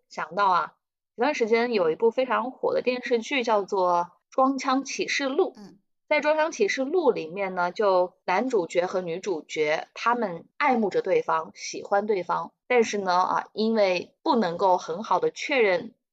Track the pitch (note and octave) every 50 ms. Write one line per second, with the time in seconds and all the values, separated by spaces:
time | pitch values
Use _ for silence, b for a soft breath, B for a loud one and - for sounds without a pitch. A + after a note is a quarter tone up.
0 | _ _ - F#3 - D3+ E3 G3+ G3+ F#3+ F3+ E3 D3+ - - _ _ _ _ _
1 | _ _ _ G#3+ A#3+ D4 D4 - A#3 G#3 A#3 A3+ A#3+ B3 A#3 G3 E3+ D#3+ D#3+ E3+
2 | A3+ A3+ - C4 C4 B3+ G#3+ G#3+ A3+ C4 C4 - - - - - - B3 B3+ B3
3 | - - B3 A3+ A3 - - B3+ A#3 A#3+ A3 G#3 G3 - G#3 F#3+ F3+ F3+ F3 E3+
4 | F3 - _ _ _ _ - C4 C4 C4+ C#4 C4 C4+ C#4 C4 C#4 C4 - - -
5 | F3+ - - - C#4 C4 C#4 E4+ F4+ - - A3 G3+ F3+ - _ _ _ _ _
6 | _ - D4+ D4 C#4+ D4+ D#4 D#4 D4+ E4 D#4 - G#3 G3 - C4+ C4 C#4 E4 F#4+
7 | D#4 B3 F#3+ E3 D#3+ D#3 E3+ G3+ G3 F#3 F#3 F3+ F3 F3 F3 - G#3+ G3 F#3 F3+
8 | F3+ F3+ - _ _ F#3+ F3+ G3 B3 C4 B3 G3 E3+ E3 - E3+ F3 F#3 - F#3
9 | F3+ E3+ E3 F#3 - G#3 F3 D3+ - - - D#3 D3+ D3+ D#3 E3 - - - -
10 | - A3+ B3 A#3+ A3 F#3 E3+ - - _ _ - D4 C#4+ B3+ A3+ G#3+ F#3 - D#3+
11 | - F#3+ F3 D#3+ - - D#3+ D#3+ D#3+ G3 - - - - - - - - G3+ G3+
12 | G#3 G#3 G#3+ F3+ F3 F3 E3+ E3 E3+ - - _ _ - B3+ A#3+ A3+ - - G3+
13 | F#3+ F3+ F3+ F3+ F#3 - E3 D#3+ - - - - A3 A3+ A3+ G#3+ G3+ F#3+ F3+ F3
14 | - - _ _ - D#4+ C#4 A#3 G3+ E3+ E3+ F3 G3+ F#3 F3+ F3+ - - D#3+ F#3+
15 | A3+ - F#3+ F3 D#3+ D#3+ - - - - C#4+ B3+ A3 G3 F3+ E3+ - - - _
16 | _ _